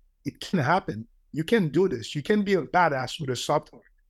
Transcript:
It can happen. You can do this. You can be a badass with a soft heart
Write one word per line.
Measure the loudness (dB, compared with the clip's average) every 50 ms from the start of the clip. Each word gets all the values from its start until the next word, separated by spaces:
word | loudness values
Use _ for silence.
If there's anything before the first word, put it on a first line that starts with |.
| _ _ _ _ -12
It | -12 -12 -10
can | -8 -2 -2 0
happen. | 2 2 2 0 0 -2 -8 -10 -10 -14 _ _ _ _ -6
You | -6 -2
can | 2 2 2 2 2
do | 2 2 2 2
this. | 0 -4 -8 -8 -8
You | -6 -2
can | 0 0 2 2
be | 2 2
a | 0 0
badass | 2 2 4 4 4 2 0 -4 -6 -8 -8
with | -6 -4
a | -4
soft | -4 -2 0 0 0 -2 -4
heart | -20 -20 _ _ _ _ _